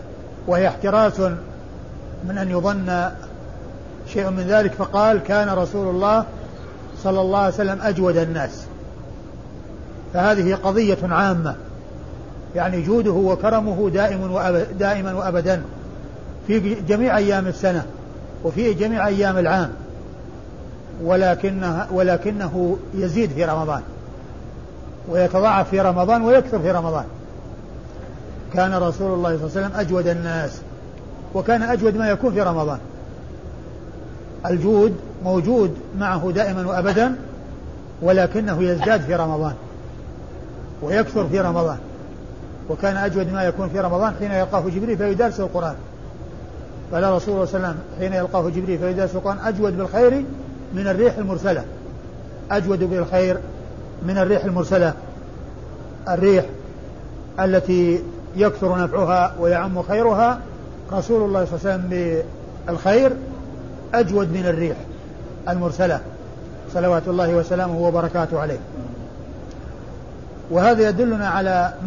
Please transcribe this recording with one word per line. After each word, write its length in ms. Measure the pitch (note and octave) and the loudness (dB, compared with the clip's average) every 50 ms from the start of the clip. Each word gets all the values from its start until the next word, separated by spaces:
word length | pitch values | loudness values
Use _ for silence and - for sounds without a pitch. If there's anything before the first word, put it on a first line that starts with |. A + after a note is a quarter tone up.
| - - - - - - - - - | -14 -14 -14 -14 -14 -14 -14 -8 0
وهي 200 | - F3 F3 F#3+ | 2 4 6 6
احتراس 520 | F3 - - - G3+ G3 G#3+ A3 G#3 - G3 F#3+ F#3 E3+ E3+ - - - - - - - - - - - - - - - - F3+ | 4 2 2 0 4 6 6 6 6 4 2 0 0 0 -2 -8 -12 -14 -14 -14 -14 -14 -14 -14 -12 -12 -12 -12 -12 -12 -8 -6
من 100 | F3+ G3 | -6 -4
أن 140 | G3 F#3+ F#3 | -2 -2 0
يظن 580 | F3+ F3+ E3+ G3+ G3+ G3 F#3 F3+ F3+ F3 F3 F#3 - - - - - - - - - - - - - - - - - - - | 0 2 2 2 0 0 -2 0 0 0 0 -2 -4 -8 -14 -14 -14 -14 -14 -14 -12 -12 -12 -12 -14 -14 -14 -14 -14 -14 -12
شيء 220 | - - G#3 G3 F#3+ | -4 -2 -2 0 0
من 140 | F#3 F#3 F3+ | -2 -2 0
ذلك، 260 | F3+ G#3 G#3+ G#3 F#3+ - | 4 4 6 4 4 0
فقال: 500 | - F#3+ - F#3+ G3+ G#3 A3 A3 G3+ - | -2 -4 0 2 4 6 6 4 4 2
"كان 260 | - G3 G#3 G#3 G3+ | 2 2 2 4 4
رسول 460 | F#3+ F#3 F3+ - G3+ G3+ G3 F#3 F3+ | 2 0 0 0 0 -2 0 0 0
الله 300 | F3+ G3 G#3 G#3+ A3+ G#3+ - - - - - - - - - - - - - - - - | 2 4 4 4 4 2 0 -8 -12 -14 -14 -14 -14 -14 -14 -14 -14 -14 -14 -12 -4 0
صلى 180 | F#3+ F#3+ F#3+ | 2 2 2
الله 180 | F#3+ F#3 G3 G3+ | 2 4 4 4
عليه 140 | G3+ F#3+ F3 | 4 2 2
وسلم 280 | G#3+ G#3 F#3+ G3 F#3+ | 2 0 0 0 0
أجود 360 | - G#3+ F#3+ F3+ F#3 F3+ E3 | 0 0 2 4 4 4 4
الناس". 480 | E3 E3 D#3+ E3 D#3 C#3 - - - - - - - - - - - - - - - - - - - - - - - - - - - - - - - - - - | 4 2 2 0 -2 -4 -4 -6 -10 -12 -12 -14 -14 -14 -14 -14 -14 -14 -14 -14 -14 -14 -14 -14 -14 -14 -14 -14 -14 -14 -14 -14 -14 -14 -14 -14 -14 -12 -2 0
فهذه 400 | F3 F#3 G#3 G#3+ G3+ E3+ F#3 F#3+ | 4 4 6 6 6 4 2 2
قضية 420 | F#3+ - G3 F#3+ A3+ A3+ G3+ F#3+ - D#3+ | 2 0 2 4 4 4 4 4 2 2
عامة، 520 | F3+ E3+ E3+ G3+ G3 F#3 E3+ D#3+ D3 - - - - - - - - - - - - - - - - - - - - - | 2 2 4 4 4 4 2 0 -2 -4 -6 -10 -14 -14 -14 -14 -14 -14 -14 -12 -12 -12 -14 -14 -14 -14 -14 -14 -4 -2
يعني 260 | F3 E3+ F#3 F#3 F3 | 0 0 0 0 0
جوده 300 | D#3 E3+ A3 A#3 G#3+ G#3 | 2 2 2 4 4 4
وكرمه 760 | F3 F#3 G3 F#3 F#3 F3 F#3+ A3 A3+ A3 G#3+ G#3+ F#3+ F3 G#3+ F#3+ | 4 4 4 4 2 4 2 2 2 4 2 0 0 2 0 2
دائم 420 | D#3+ F#3+ G3+ G#3+ G3+ F#3 F#3+ F#3+ | 2 2 2 2 2 0 -2 -2
وأب-، 460 | F3+ F#3 - F#3 F3 E3+ G#3 - - F#3 | -2 0 2 2 2 2 0 0 -2 0
دائما 340 | G3+ G3 G#3 G3 F#3+ F#3+ F#3 | 0 0 2 0 -2 -2 -4
وأبدا 480 | F#3 F#3 F#3+ F3 F3 D#3+ F#3 F#3+ E3+ C3+ - - - - - - - - - - - - - - - - | -2 -2 0 0 2 2 2 0 0 0 -8 -10 -12 -12 -12 -12 -12 -12 -12 -14 -14 -14 -14 -14 -10 -2
في 280 | - G#3 A3 F3+ G3+ A3+ | 2 2 2 2 2 -2
جميع 420 | G#3 F#3 D#3 G#3 G#3 B3 B3+ F#3+ | -2 2 2 2 4 4 4 4
أيام 300 | G#3 G3+ G3+ G3+ F#3+ F#3 | 4 4 4 2 2 0
السنة 380 | F#3 E3 - - F#3+ F3+ E3 - - - - - - - - - - - - - | -2 -2 0 2 2 2 2 -2 -4 -10 -14 -14 -14 -14 -14 -14 -12 -12 -4 -4
وفي 300 | E3 - F#3+ A#3+ A#3 G#3 | -2 0 2 2 2 2
جميع 340 | D#3+ G#3 A3 A3+ G#3+ F#3+ | 2 0 0 2 2 2
أيام 300 | G#3 G3 G3 G3+ G3 F#3 | 2 4 4 2 4 4
العام، 320 | F#3 F3 D#3+ F3+ F#3+ E3+ - - - - - - - - - - - - - - - - - - - - - - - - - - - E3 | 4 4 4 4 2 2 0 -4 -8 -12 -12 -12 -12 -12 -14 -14 -14 -14 -14 -14 -14 -14 -14 -14 -14 -14 -14 -14 -14 -14 -14 -10 -6 0
ولكنها، 840 | E3 F#3 F#3 F#3+ F3+ F3 F3 - G3 F#3+ F#3+ F#3+ F3 D#3+ E3+ G#3 - | 2 4 4 4 4 2 2 0 -2 -2 -2 -2 -2 -2 -2 -4 -2
ولكنه 880 | F#3 F3+ F#3 F#3 F3 E3+ - G#3 G#3 G3+ G3 E3 D3 F#3 F3+ F3 F#3+ F3+ - - - | 2 2 4 4 4 2 0 -2 -4 -2 -4 -4 0 0 0 0 0 -2 -4 -6 -4
يزيد 360 | F#3+ F#3 F3+ D#3 A3+ A#3 F3+ | -2 -2 0 2 2 0 0
في 160 | C3+ C#3+ E3+ | 2 0 0
رمضان 360 | D#3+ D#3 D#3+ D#3+ D#3 D3 B2+ A#2 - - - - - - - - - - - - - - - - - - - - - - - - - | 0 0 0 0 -2 -2 -4 -6 -8 -12 -14 -14 -14 -14 -14 -14 -14 -14 -14 -14 -14 -14 -14 -14 -14 -14 -14 -14 -14 -14 -12 -8 -2
ويتضاعف 600 | E3+ F3+ F3+ E3 - F#3 G3+ A3 G3+ G3 - - | 2 2 4 4 4 4 4 6 4 4 2 2
في 120 | F#3+ F#3+ | 2 4
رمضان 400 | F#3+ F#3 F3 F3+ F3+ F#3+ A#3 A#3 | 4 4 4 4 4 4 4 4
ويكثر 380 | A3+ A3+ B3+ C4+ B3 B3+ A3+ G3 | 6 6 6 6 6 4 0 0
في 120 | D#3 F3+ | 2 2
رمضان. 340 | F#3 F3 E3 E3 D#3+ C#3+ A#2+ - - - - - - - - - - - - - - - - - - - - - - - - - - - - - - | 2 2 0 0 -2 -4 -4 -6 -12 -14 -14 -14 -14 -14 -14 -14 -14 -14 -14 -14 -14 -14 -14 -14 -14 -14 -14 -12 -14 -14 -14 -12 -12 -12 -12 -4 0
كان 200 | F3+ F#3 F#3+ F#3+ | 2 2 2 2
رسول 400 | F3+ F3 E3+ D#3+ - G3 F#3+ F#3 | 2 2 0 0 0 -2 0 0
الله 240 | F3 F3 E3+ E3 | 0 0 0 0
صلى 100 | D3+ D#3 | -2 -2
الله 100 | D#3 C#3 | -4 -2
عليه 100 | G3 G3 | -2 -4
وسلم 120 | G3+ F#3+ G#3+ | -2 -2 -2
أجود 280 | G#3 D#3 F#3 F3+ E3+ | 0 0 0 2 2
الناس، 540 | F3 E3+ E3+ E3+ E3+ E3 E3 D3+ C3+ - - - - - - - - - - - - - - - - - | 2 0 0 -2 -2 -2 -2 -4 -4 -6 -10 -12 -14 -14 -14 -16 -16 -16 -14 -14 -14 -14 -14 -14 -4 -4
وكان 300 | F#3+ F3+ A3+ A#3 A3+ A3+ | -2 2 4 4 4 4
أجود 340 | A#3 B3 F#3+ G#3+ A3 G3 | 2 2 4 4 2 4
ما 120 | A3 A3 G#3+ | 4 2 2
يكون 240 | G3+ - C4 B3 F#3 | 2 2 2 2 2
في 80 | G3+ | 4
رمضان. 380 | G3+ F3+ E3+ D#3+ D3+ D3+ C#3 A#2+ - - - - - - - - - - - - - - - - - - - - - - - - - - - - - - - - - | 2 2 2 2 0 0 -2 -4 -8 -12 -14 -14 -14 -14 -14 -14 -14 -14 -14 -14 -12 -14 -14 -14 -14 -14 -14 -14 -14 -14 -14 -14 -14 -14 -14 -14 -14 -14 -12 -8 -2
الجود 500 | F3 F3+ E3+ D3+ G3+ A3 G3+ G3+ A3+ F#3 D#3+ - - - - F3+ | -2 0 2 4 4 6 8 6 6 4 0 -8 -12 -10 -6 -2
موجود 520 | F#3 F#3 F3+ D#3 G3+ B3 A#3+ G3+ F3 D#3 - - - - F#3+ | 2 2 2 4 4 4 6 4 4 2 -4 -10 -8 -4 -2
معه 320 | G3+ F#3+ F#3 E3 E3 F#3 | 0 0 0 0 0 0
دائما 360 | E3 G3+ G#3+ G3+ F#3+ F#3 F3+ | 2 2 2 2 0 -2 -2
وأبدا، 480 | F3+ F3 F3+ F3 G3+ F#3 G#3+ A#3 C4 C4 B3+ - - - - - - - - - - - - - - - - | 0 0 2 2 2 4 4 4 4 2 -4 -8 -12 -14 -14 -14 -14 -14 -12 -12 -14 -14 -14 -14 -16 -10 0
ولكنه 600 | E3 F3 F#3 F#3+ F3+ F3 - G#3+ G#3+ G#3 F3 D#3+ F3+ | 4 6 6 6 6 4 2 0 0 0 0 2 2
يزداد 380 | F3+ F3+ E3 - G#3 A3 G3+ | 2 2 2 4 4 4 2
في 140 | C#3+ C#3 F3 | 2 0 0
رمضان 380 | E3 E3 D#3+ D#3 D3+ D#3 D3+ B2+ - - - - - - - - - - - - - - - - - - - - - - - - - | 0 2 0 0 0 -2 -2 -4 -6 -12 -14 -14 -14 -14 -12 -12 -12 -12 -14 -12 -12 -14 -14 -12 -14 -12 -12 -12 -12 -12 -12 -10 -8
ويكثر 460 | D3+ D3 F#3+ G#3+ A3 G#3+ - A3 F#3 | -4 0 2 2 2 2 0 0 0
في 120 | D3 D#3+ G3 | 2 2 2
رمضان. 380 | F#3 F3 E3+ F3 E3 D#3+ C#3 A#2 - - - - - - - - - - - - - - - - - - | 2 2 2 2 2 0 0 -4 -10 -12 -14 -14 -14 -14 -14 -14 -14 -14 -14 -14 -14 -14 -14 -14 -6 -6
وكان 280 | D#3+ - G3 G3 G3 | -4 0 0 0 2
أجود 360 | G3 G3 G3 E3+ G3 F#3 E3+ F#3+ | 2 0 0 0 0 0 0 0
ما 100 | F#3+ F#3 | 0 0
يكون 260 | F3 E3 F#3+ F#3+ E3+ | 0 0 0 -4 -2
في 100 | E3 G3 | 0 0
رمضان 340 | F#3 F3+ F3 F3+ G#3+ A3 - - | 0 2 2 2 2 0 0 -2
حين 120 | G3+ G#3 | -4 0
يلقاه 320 | G3 F#3 F#3 F#3 G3+ F#3+ D#3 F#3 | 2 0 0 2 2 0 0 0
جبريل 280 | E3 F#3+ G#3 A#3 A3 | -2 -2 0 0 0
فيدارسه 460 | F3 G3+ G#3 G3+ F3+ A#3+ A3+ - - G3 | 0 2 0 2 4 2 2 2 -2 -4
القرآن. 320 | F3+ - F3+ E3+ D#3+ C#3 B2 - - - - - - - - - - - - - - - - - - - - - - | -2 -2 -2 -2 -2 -6 -8 -12 -16 -16 -14 -14 -14 -14 -14 -14 -14 -12 -14 -14 -14 -14 -14 -14 -14 -14 -14 -10 -2
قال 120 | F3+ E3 F#3 G3 F#3+ | 0 2 4 4 4
رسول 220 | F3 E3+ G#3 G3+ | 2 2 0 0
الله 100 | F#3+ F#3 | 0 0
صلى 120 | - G3 | 0 0
الله 100 | F#3+ F#3 | -2 -2
عليه 100 | F3+ D#3 | -2 -4
وسلم 0 | D#3+ F3+ - - D3+ | -6 -8 -10 -6 -4
حين 140 | F#3 F#3+ F#3+ | -2 0 0
يلقاه 360 | F#3 F3 - - F#3 D#3+ F3 | 0 0 2 0 2 2 2
جبريل 300 | D#3 F3+ F#3 F#3 F3+ D#3 | 0 0 0 0 0 0
فيدارسه 380 | F3 F3+ F#3 F#3 G3 F3+ F3+ | 0 0 0 0 0 0 -2
القرآن: 200 | F#3 F3+ G3 G3 G3 - | -2 -2 -2 -4 -2 -2
"أجود 320 | A3 G#3 F#3+ G#3+ G3+ F3+ | -2 0 2 0 0 2
بالخير 460 | F3+ F#3+ F3+ - A3 B3 B3 C4 C#4+ C4+ C4+ - - - - - - - - - | 0 -2 0 4 6 6 6 6 4 -2 -4 -8 -10 -12 -12 -12 -12 -12 -8 -6
من 140 | F#3 G3 | -2 0
الريح 300 | G3+ F#3+ F#3 A#3 A#3+ - | 0 2 4 4 4 4
المرسلة". 460 | G#3+ G#3 F#3+ F#3 D#3+ F3+ G3 E3+ C#3 A2 - - - - - - - - - - - - - - - - - | 2 -2 -2 -4 0 0 0 0 0 -2 -6 -12 -14 -12 -12 -12 -12 -14 -14 -14 -14 -14 -14 -14 -14 -4 -2
أجود 320 | G3+ G#3 E3+ G3 G3 F3 F#3 | 0 0 2 2 2 2 2
بالخير 540 | F3 F#3 F3+ E3+ - F#3 F#3 F#3 F#3 F3+ - - - - - - - - - - - - - E3 | 0 2 0 0 2 4 4 4 4 2 -2 -2 -10 -12 -12 -12 -12 -12 -14 -14 -14 -10 -6 -4
من 100 | F3 F#3+ | -2 2
الريح 280 | G3 F#3 F#3+ G#3 F#3 - | 2 4 4 4 2 2
المرسلة، 480 | G3 F3+ F3+ E3 - F#3+ F#3 F3 D#3+ - - - - - - - - - - - - - - - - - - - - - - - | 0 0 0 2 4 4 4 4 4 2 -2 -12 -14 -14 -14 -14 -14 -14 -14 -12 -12 -12 -14 -14 -14 -14 -14 -14 -14 -14 -10 -4
الريح 380 | - F3+ E3+ F#3 G3+ G3 F3+ C#3 - - - - - - - - - - - - - - - - - - - | -2 0 4 6 6 6 6 4 2 -8 -12 -12 -14 -14 -14 -14 -14 -14 -14 -14 -14 -12 -14 -14 -10 -2 0
التي 600 | F#3+ F#3+ F#3 F#3 F#3 F#3 F3+ F3+ F3 E3+ E3+ F3 - - - - - - - | 2 4 4 4 4 4 4 4 6 4 4 2 0 -4 -10 -12 -14 -8 2
يكثر 480 | F#3 G#3 G#3 G#3 - F#3+ F#3 F3+ F3+ F3+ | 4 4 4 4 2 0 0 2 2 0
نفعها 500 | E3+ C#3+ G3 F#3+ E3 F#3 F3+ F3 F#3 - E3+ | 0 2 2 2 4 4 4 4 2 2 2
ويعم 420 | E3+ E3+ F3 E3+ F3+ G3 F#3 F3+ | 2 4 4 2 2 -2 -2 -4
خيرها، 580 | F3 - G3+ A3 A#3 A3+ G#3+ G3 A#3 A#3+ B3 A#3+ - - - - - - - - - - F#3+ | -2 0 2 4 4 4 6 6 4 4 4 0 -6 -12 -14 -14 -14 -14 -14 -14 -10 -4 -4
رسول 300 | G3 - - A#3 A3 G#3+ | -2 0 2 2 2 4
الله 220 | G3+ G3 F#3+ F3+ | 2 2 2 0
صلى 120 | E3 E3+ | 0 -2
الله 140 | E3 - G3 | -2 0 0
عليه 40 | F#3+ | 0
وسلم 480 | F#3 F3+ F3+ F3+ F3+ F3 E3+ E3 D#3+ E3 - - - - - - - - | 0 -2 -2 -2 0 0 0 0 0 -2 -4 -8 -12 -12 -14 -14 -10 -6
بالخير 440 | F3 F3 D#3+ - F#3+ G#3 B3 C4+ C4 B3+ - - - - - - - - - - - - - - - - | -6 -6 0 4 6 6 6 6 6 2 0 -6 -10 -10 -12 -12 -12 -12 -12 -12 -12 -12 -14 -8 0 2
أجود 400 | A#3 A#3 E3 G3 G3+ G3 D#3+ E3 | 2 4 4 4 2 2 2 0
من 120 | F#3+ F#3 | 0 2
الريح 320 | F3+ E3 D#3+ E3+ D#3+ - - - - - - - - - - - - - - - F3 | 2 2 2 0 -2 -2 -4 -8 -12 -12 -14 -14 -14 -14 -12 -12 -12 -12 -8 -4 -2
المرسلة، 500 | F3+ F3+ F3 E3+ C3 - F#3 F3 D#3 B2+ - - - - - - - - - - - - - - - | -2 0 0 -2 2 2 2 2 2 -2 -4 -8 -12 -14 -14 -14 -14 -14 -14 -14 -14 -14 -14 -4 -2
صلوات 340 | F3 F3 F3+ F3 E3 E3 | 2 4 4 4 4 2
الله 280 | F#3 F3 F3+ F3+ E3 F3 | 0 0 2 2 4 4
وسلامه 420 | E3+ D#3+ - F3+ F3 F#3 F3+ E3+ | 2 2 2 0 0 0 0 0
وبركاته 640 | E3 E3+ F3 E3 E3+ E3 E3 E3 F3 D#3+ D#3 E3 D3+ | 2 2 4 4 4 0 2 0 0 0 0 0 -2
عليه. 200 | D3 D3+ C#3 A#2 - - - C3+ B2 A#2+ A#2+ - - - - - - - - - - - - - - - - - - - - - - - - - - - - - - - | 0 -2 -4 -6 -8 -10 -12 -10 -10 -10 -10 -12 -12 -12 -14 -14 -14 -14 -14 -14 -14 -14 -14 -14 -12 -12 -12 -12 -14 -14 -14 -14 -14 -14 -14 -14 -14 -14 -14 -14 -8 0
وهذا 380 | E3 F3 F3+ A#3 A#3+ A3 A3 G#3+ | 2 6 6 6 6 6 6 4
يدلنا 380 | G3 F#3 B3 A#3+ A3 G#3 G#3 | 4 2 2 2 2 0 0
على 460 | F#3+ E3+ G3 F#3+ F#3+ F#3 F3+ F3 F3+ F3+ - F#3 | 0 0 0 2 2 2 2 2 0 -2 -6 -4